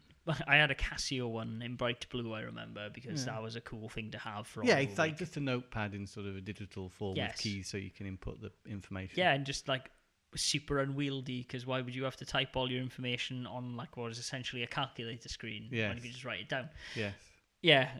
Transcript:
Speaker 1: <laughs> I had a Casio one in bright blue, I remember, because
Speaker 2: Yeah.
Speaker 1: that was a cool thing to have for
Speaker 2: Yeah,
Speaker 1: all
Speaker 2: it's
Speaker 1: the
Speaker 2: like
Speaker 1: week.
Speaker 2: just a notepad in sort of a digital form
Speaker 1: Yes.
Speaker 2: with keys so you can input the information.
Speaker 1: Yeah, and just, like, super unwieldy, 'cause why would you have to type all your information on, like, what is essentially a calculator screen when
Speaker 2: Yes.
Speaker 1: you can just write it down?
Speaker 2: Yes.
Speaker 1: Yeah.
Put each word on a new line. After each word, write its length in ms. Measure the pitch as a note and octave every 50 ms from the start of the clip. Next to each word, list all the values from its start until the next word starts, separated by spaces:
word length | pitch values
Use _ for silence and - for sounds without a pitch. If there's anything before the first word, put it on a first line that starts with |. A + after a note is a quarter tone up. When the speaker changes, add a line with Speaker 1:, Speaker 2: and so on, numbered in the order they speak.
| - - - - -
Speaker 1:
<laughs> 200 | E3 D3 - -
I 100 | C#3 C#3+
had 140 | D3+ D#3 C#3
a 40 | C3+
Casio 540 | - - - C#3+ - - - C#3 B2+ A#2+ A#2
one 320 | A2+ A2+ A2+ A2+ A2+ A2
in 140 | A#2+ A#2+ B2
bright 300 | A#2 B2+ A#2+ A#2 - - -
blue, 220 | - B2 A#2 A2+ A2
I 60 | G#2+
remember, 480 | A#2 A#2 A2+ A2+ A2+ A2+ A2 G#2 G#2 G#2
because 340 | - - C3 - D#3+ C#3+ B2+
Speaker 2:
Yeah. 60 | B2 A2
Speaker 1:
that 80 | A2
was 140 | A2 A2 A2+
a 40 | A#2
cool 280 | - - B2 A2 A2 A2
thing 220 | - A#2+ A2 G#2+
to 60 | F#2 G#2
have 280 | - A#2 G#2 G#2 G#2+
for 180 | - - E3 A#3+
Speaker 2:
Yeah, 100 | B3 F3+
Speaker 1:
all 40 | C#3
Speaker 2:
it's 140 | C#3 C3 -
Speaker 1:
the 80 | E3+
Speaker 2:
like 80 | D#3+ D#3+
Speaker 1:
week. 60 | D3+ -
Speaker 2:
just 180 | F3+ - -
a 40 | D3+
notepad 540 | C#3+ C3+ B2+ B2 B2+ - - A2+ G#2 G#2 G#2
in 120 | G2+ G2+
sort 200 | F#2+ - G#2+ G2+
of 100 | G2+ G2
a 40 | F#2+
digital 480 | F#2+ G#2+ G2 - G#2 - - G2+ F#2 F2+
form 260 | - - G#2+ G2 F#2
Speaker 1:
Yes. 160 | C#3+ A#2+ G#2+
Speaker 2:
with 80 | - -
keys 260 | - A2 G2+ G2 F#2 -
so 80 | -
you 140 | G2+ G2 F#2+
can 160 | - - G2+
input 340 | G2 F#2+ - - G#2+ - -
the 120 | A2 G#2+ - _ - -
information. 480 | G#2+ G2 - - G2 F#2+ F#2+ F#2 - F3
Speaker 1:
Yeah, 140 | F#3 E3+ C#3
and 100 | C#3 C#3
just, 220 | D#3+ D3 - - C#3
like, 220 | C3 B2+ - - - _ _ _ _ _ _ _ -
super 440 | D3 - - - C#3 - - C#3+ C#3
unwieldy, 640 | C3+ C#3 C#3 C#3+ C#3+ C#3 C3+ C3+ B2+ C3 B2+ B2 B2
'cause 200 | - - B2+ A#2+
why 160 | C3 B2+ C3
would 140 | B2 B2 B2
you 100 | C3 C3
have 120 | C3 -
to 100 | - C3
type 300 | - - C3+ C3 - -
all 140 | C3 B2+ B2+
your 120 | B2+ B2+
information 640 | B2+ B2+ - - B2+ B2 B2 A#2+ - - C3 B2+ B2
on, 300 | F2+ A2+ B2+ B2 B2 A#2+
like, 200 | A#2 - - -
what 140 | B2 A#2+ A#2
is 80 | A2+ B2
essentially 440 | A#2+ - C#3+ B2+ A#2+ - C3 B2
a 40 | A#2
calculator 640 | A2+ - D3 C3+ B2 - - A#2 A2+ A2+ A#2 - -
screen 340 | - - - A2+ A2 G#2 A2 A2+
when 80 | A#2+ A2+
Speaker 2:
Yes. 160 | A2 G2+ F2+
Speaker 1:
you 60 | D#2
can 80 | - A#2+
just 120 | B2 - C3
write 160 | A#2+ G#2+ F2+
it 80 | G#2+ -
down? 180 | C#3+ C3 A#2+ D#3+ - - - - -
Speaker 2:
Yes. 200 | A#2+ G#2+ G2+ F#2+ - - - - - _ _ _ _
Speaker 1:
Yeah. 260 | - E3 D3 C3+ B2+ B2 B2